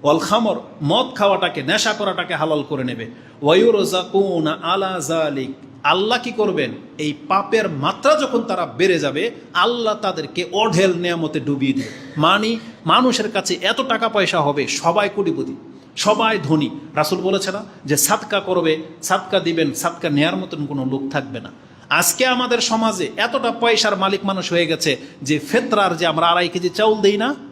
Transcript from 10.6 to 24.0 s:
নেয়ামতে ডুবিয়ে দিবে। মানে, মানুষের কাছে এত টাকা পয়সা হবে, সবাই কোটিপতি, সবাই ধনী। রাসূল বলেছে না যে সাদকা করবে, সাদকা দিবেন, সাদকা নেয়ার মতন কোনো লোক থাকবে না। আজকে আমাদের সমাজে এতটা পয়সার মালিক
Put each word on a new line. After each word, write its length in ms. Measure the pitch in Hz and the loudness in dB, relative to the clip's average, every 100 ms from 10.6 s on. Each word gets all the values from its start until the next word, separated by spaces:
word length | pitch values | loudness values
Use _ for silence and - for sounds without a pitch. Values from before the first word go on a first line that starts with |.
| 220 170 190 | 2 4 4
নেয়ামতে 460 | 170 175 170 156 156 | 2 -2 -2 -2 -4
ডুবিয়ে 340 | 139 139 139 | -4 -2 0
দিবে। 400 | 269 220 - - - | 0 -4 -12 -12 0
মানে, 380 | 156 202 220 226 - - 156 | 4 4 2 -4 -8 -10 2
মানুষের 460 | 196 254 - 214 | 4 4 2 -2
কাছে 220 | 208 - | -2 -2
এত 280 | 175 190 240 | -2 0 0
টাকা 280 | 262 220 226 | 0 0 0
পয়সা 320 | 220 180 180 | 0 2 2
হবে, 260 | 147 143 120 | 2 0 -2
সবাই 420 | - 170 180 202 208 | 0 0 2 0 -2
কোটিপতি, 400 | 175 135 131 - - - - - | -2 -2 -6 -10 -16 -20 -18 -4
সবাই 420 | 202 214 220 214 | 0 2 0 0
ধনী। 260 | 139 156 139 - - - | 0 0 0 -6 -8 -2
রাসূল 260 | 151 180 | 0 0
বলেছে 300 | 185 196 190 | 0 0 -2
না 140 | 196 214 - 139 | -8 -12 -16 -2
যে 120 | 147 | 0
সাদকা 420 | - 214 - 202 | 2 0 0 -4
করবে, 380 | 190 180 160 156 - - | 0 0 2 0 -4 -12
সাদকা 380 | - 190 - 196 | -2 -2 0 -2
দিবেন, 340 | 165 165 151 | 0 0 0
সাদকা 360 | 120 175 170 170 | 0 -4 -4 -2
নেয়ার 260 | 143 156 185 | 2 2 0
মতন 300 | 180 170 143 | -6 -8 -6
কোনো 200 | 143 131 | -4 -4
লোক 160 | 135 135 | -4 -4
থাকবে 280 | 143 123 123 | -6 -6 -12
না। 120 | 107 - - - - | -14 -20 -20 -20 -2
আজকে 360 | 147 175 - 254 | 0 0 0 0
আমাদের 340 | 247 247 240 | 2 0 0
সমাজে 520 | - 226 226 190 147 - | 0 0 0 -2 -6 -2
এতটা 340 | 226 269 233 | -2 0 -2
পয়সার 460 | 226 233 220 214 | 0 2 2 2
মালিক 280 | 196 | 0